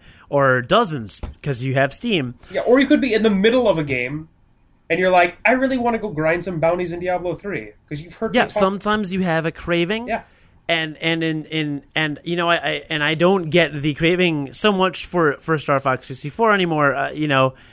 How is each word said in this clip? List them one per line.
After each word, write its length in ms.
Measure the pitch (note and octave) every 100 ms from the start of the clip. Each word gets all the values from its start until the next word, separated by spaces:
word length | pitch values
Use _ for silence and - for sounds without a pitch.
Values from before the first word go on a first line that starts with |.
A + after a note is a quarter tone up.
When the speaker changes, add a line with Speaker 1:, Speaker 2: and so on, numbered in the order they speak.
| - - -
Speaker 1:
or 320 | C#3+ C3+ B2+
dozens, 600 | A#2+ G3+ A3 D3 G#2 - - -
'cause 220 | D3+ B2
you 100 | C3
have 200 | C3 C3+
Steam. 420 | - A#3+ F#3 B2 - -
Speaker 2:
Yeah, 100 | F#3
or 180 | - C4
you 60 | C4+
could 160 | C#4
be 120 | B3
in 100 | G#3+
the 60 | A3
middle 360 | F#3+ G#3+ B3+ A3
of 120 | D#3+
a 40 |
game, 460 | D3 B2+ B2 D3+ D#3 _ _ _ _ _ -
and 120 | E3
you're 100 | F#3
like, 260 | F3+ F3 -
"I 100 | A3
really 240 | B3+ C4 C4
wanna 200 | A#3+ A3+
go 120 | F#3
grind 340 | D3+ D#3 F3
some 160 | F#3+ E3+
bounties 320 | E3 F3+ F3
in 80 | F3
Diablo 340 | F3+ F3+ F3 D#3
three," 360 | G3+ D3 G#2+ - _
'cause 120 | D3
you've 120 | E3+ -
heard 180 | A3+
me 40 | A#3+
Speaker 1:
Yeah, 60 | -
Speaker 2:
talk 60 |
Speaker 1:
sometimes 600 | G#3 F#3+ G3 G#3 G#3+ F#3+
you 80 | F#3
have 240 | F#3 D#3+ D#3+
a 40 |
craving. 560 | - - E3+ E3+ A3 A#3
Speaker 2:
Yeah. 160 | A3 - _ _ _ -
Speaker 1:
And, 300 | E3 D#3+ D3
and 260 | E3 E3
in, 220 | D#3+ D#3 D3
in, 400 | D#3 D3+ C#3+ - D#3
and, 240 | D#3 C#3+
you 120 | E3 F3
know, 140 | E3+
I, 60 | E3
I, 140 | C#3+ D3+ -
and 140 | D#3
I 100 | D3
don't 380 | D#3+ F3 G3 D#3+
get 200 | E3+ D#3
the 220 | D3 D3+
craving 580 | C#3+ E3 F3 F3+ D3+ C#3
so 220 | - G#3+
much 320 | F#3+ F#3 - -
for, 320 | F3 D3+ C#3
for 220 | - D#3
Star 200 | C#3+ C#3
Fox 280 | C3+ B2+ -
sixty-four 480 | C3 D3 - A3+ G3+
anymore. 400 | F3 D#3 C#3+ C3
Uh, 160 | C#3
you 160 | C#3 D3+
know, 260 | C3+ C3 - -